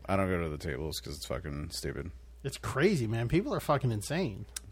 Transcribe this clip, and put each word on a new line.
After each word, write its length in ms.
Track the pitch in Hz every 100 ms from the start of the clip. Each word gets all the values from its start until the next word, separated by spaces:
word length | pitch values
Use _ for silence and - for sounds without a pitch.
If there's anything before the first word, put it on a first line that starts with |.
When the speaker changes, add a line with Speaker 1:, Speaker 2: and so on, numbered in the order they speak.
| -
Speaker 1:
I 80 | 95
don't 100 | 92
go 120 | 90
to 60 | 82
the 80 | 73
tables 420 | 82 65 78 -
'cause 160 | - 71
it's 100 | -
fucking 440 | 62 82 71 78
stupid. 380 | - - 69 90 - - -
Speaker 2:
It's 140 | 139 -
crazy, 480 | 113 131 185 175 110
man. 200 | 113 120
People 260 | 160 269
are 60 | 180
fucking 320 | - 139 127
insane. 540 | 107 - 156 160 95 107 - -